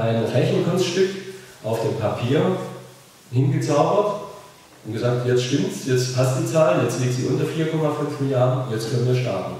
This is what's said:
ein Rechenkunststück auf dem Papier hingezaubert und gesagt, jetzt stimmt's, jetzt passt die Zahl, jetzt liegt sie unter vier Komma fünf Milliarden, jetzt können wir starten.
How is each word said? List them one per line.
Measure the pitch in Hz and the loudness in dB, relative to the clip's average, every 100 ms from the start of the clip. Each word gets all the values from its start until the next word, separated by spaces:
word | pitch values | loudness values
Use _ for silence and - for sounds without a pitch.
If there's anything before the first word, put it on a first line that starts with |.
ein | 113 113 | 0 2
Rechenkunststück | 110 123 170 185 170 180 170 185 185 - - - - - | 2 2 2 2 2 2 0 2 0 0 -10 -16 -18 -10
auf | 110 117 | -4 -2
dem | - - | -2 -2
Papier | - - 120 156 185 185 - - - - - - - | -2 -2 0 2 2 0 -4 -12 -18 -20 -20 -20 -4
hingezaubert | 120 - - - 147 156 202 208 196 - - - - - - | 0 2 2 2 2 4 4 2 -2 -8 -16 -20 -20 -20 -18
und | - | -8
gesagt, | 110 123 123 123 | -2 0 0 2
jetzt | 123 | 0
stimmt's, | - 143 - - 131 | 2 0 -2 -4 -2
jetzt | 127 127 123 | 0 0 0
passt | 127 - | 2 2
die | - | 0
Zahl, | 160 156 - | 2 4 2
jetzt | 117 - | 0 0
liegt | 123 | -2
sie | 127 - | 0 0
unter | 156 | 0
vier | 156 160 160 | 0 0 -2
Komma | 160 151 | 0 -2
fünf | 143 143 131 | -2 -4 -2
Milliarden, | 135 127 127 - - | -2 2 2 0 -2
jetzt | 107 - | -4 -2
können | 127 123 | 0 2
wir | |
starten. | 123 - 95 92 | 0 0 -4 -6